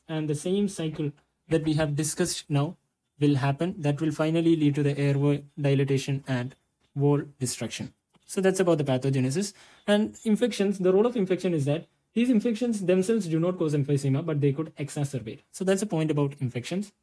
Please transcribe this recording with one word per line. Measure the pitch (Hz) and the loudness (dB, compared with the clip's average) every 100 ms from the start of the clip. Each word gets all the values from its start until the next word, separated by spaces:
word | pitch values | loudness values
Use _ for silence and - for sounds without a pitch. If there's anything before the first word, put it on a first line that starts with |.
| - | -8
and | 156 151 | -4 -4
the | |
same | 143 180 202 202 | -4 -2 0 0
cycle | - 160 156 147 - _ _ - | -2 -6 -4 -6 -8 _ _ -2
that | 160 | 0
we | 156 | 2
have | 151 151 147 | 0 0 -2
discussed | 156 - 175 - - | -2 -2 -2 -4 -2
now | 143 151 - _ _ _ - | 0 0 -6 _ _ _ 0
will | 147 135 | 2 2
happen. | 139 139 175 196 | 0 0 -4 -2
That | 143 143 | -2 0
will | 160 | -2
finally | 147 156 165 165 | 0 0 2 2
lead | 160 147 | 4 2
to | 143 | 2
the | 139 139 | 0 0
airway | 143 139 143 143 - - | 0 2 2 0 -4 -4
dilatation | 139 139 139 135 - 135 - | 0 2 2 0 -2 -4 -2
and | 127 127 - _ _ _ | -4 -4 -10 _ _ _
wall | 143 143 143 151 - | 0 2 2 -2 -6
destruction. | 123 - 117 - - - _ _ - | -6 -6 -8 -8 -10 -14 _ _ -8
So | 202 | 0
that's | 190 190 | 2 4
about | 175 156 | 2 2
the | |
pathogenesis. | 135 127 139 135 131 160 208 - - _ - | 2 0 0 0 0 -2 -4 -8 -20 _ 0
And | 208 214 - | 2 0 -4
infections, | 226 208 247 - 196 190 | 0 2 2 0 0 2
the | 180 | 4
role | 190 240 | 4 4
of | 240 | 2
infection | 185 175 185 | 0 0 0
is | 160 | 0
that | 139 160 - _ _ | 0 -2 -6 _ _
these | 220 247 | 0 2
infections | 220 240 214 240 208 | 2 2 0 -2 0
themselves | 175 185 190 226 170 | 2 2 2 0 0
do | 160 | 0
not | 175 180 | 0 0
cause | 156 | 0
emphysema, | 147 139 139 135 135 | 0 0 0 0 0
but | 165 147 | 0 0
they | 143 | 0
could | 139 156 - | 0 -6 -8
exacerbate. | 143 151 139 123 110 - _ | -8 -4 -4 -4 -10 -14 _
So | - | -4
that's | 190 190 | 0 0
a | 214 | 0
point | 160 156 | -2 0
about | 147 143 143 | 0 -2 -2
infections. | 123 123 - 180 208 _ | -6 -6 -6 -6 -6 _